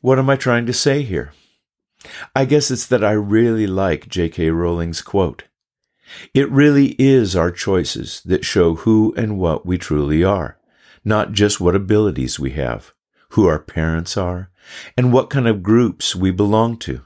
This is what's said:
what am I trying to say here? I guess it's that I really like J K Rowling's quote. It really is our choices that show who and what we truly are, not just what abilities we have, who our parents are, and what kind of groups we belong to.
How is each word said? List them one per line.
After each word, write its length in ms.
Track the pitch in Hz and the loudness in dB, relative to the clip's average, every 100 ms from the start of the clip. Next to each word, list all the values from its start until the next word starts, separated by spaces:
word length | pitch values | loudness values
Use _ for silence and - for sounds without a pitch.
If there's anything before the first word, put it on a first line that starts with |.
what 180 | 127 131 | 2 2
am 120 | 135 | 2
I 60 | 135 | 0
trying 300 | 131 120 120 | 0 0 0
to 60 | |
say 300 | 120 143 143 | 0 0 0
here? 300 | 127 85 67 _ _ _ _ _ _ _ - - - | -2 -6 -8 _ _ _ _ _ _ _ -20 -20 -8
I 100 | 131 | -4
guess 260 | 135 147 - | 2 2 0
it's 160 | 123 - | -4 -2
that 180 | 127 | 0
I 80 | 104 | 2
really 540 | 107 101 110 117 113 104 | 0 2 2 2 0 -2
like 420 | 95 95 78 - | 0 -2 -2 -6
J 200 | 90 85 | -4 -4
K 220 | - 80 | -2 -2
Rowling's 520 | 82 85 85 85 82 | 0 -2 -4 -6 -8
quote. 420 | - 101 87 - - _ _ _ _ _ _ - - | -4 -2 -2 -4 -20 _ _ _ _ _ _ -20 -2
It 160 | 135 139 | 0 2
really 460 | 135 147 143 139 - | 4 6 6 2 2
is 380 | 135 135 104 90 | 4 4 4 0
our 140 | 87 | 0
choices 720 | 87 - 95 82 - - - | -2 -2 0 -2 -6 -10 -12
that 200 | 85 92 | -2 -2
show 320 | - 104 85 82 | 0 2 2 2
who 380 | - 110 110 - | 2 2 2 0
and 220 | 110 101 | -6 -2
what 260 | 87 78 | -2 -4
we 140 | 87 90 | -4 -6
truly 460 | - 76 73 78 | -2 -2 0 2
are, 340 | 92 98 73 - _ _ _ _ | 2 0 -4 -12 _ _ _ _
not 280 | 104 107 - | -4 -2 -2
just 280 | 104 104 - | 0 0 2
what 160 | 87 95 | 0 0
abilities 640 | 98 107 104 73 64 - | 0 0 2 -2 -6 -6
we 100 | 67 | -6
have, 400 | 71 64 55 - _ _ _ _ | -6 -6 -8 -14 _ _ _ _
who 160 | - 95 | 0 2
our 140 | 76 | 0
parents 560 | - - 80 82 85 - | -4 -4 -2 -2 -4 -6
are, 340 | 90 90 92 _ - - - - | -4 -6 -12 _ -20 -20 -8 0
and 160 | 123 | 2
what 180 | 123 - | 2 2
kind 160 | 135 117 | -2 0
of 160 | 107 | 0
groups 540 | 92 113 120 82 - 90 | 2 4 2 -2 -8 -2
we 140 | 95 | -2
belong 480 | 90 104 110 117 117 | 0 2 2 0 -4
to. 240 | - 64 | -10 -10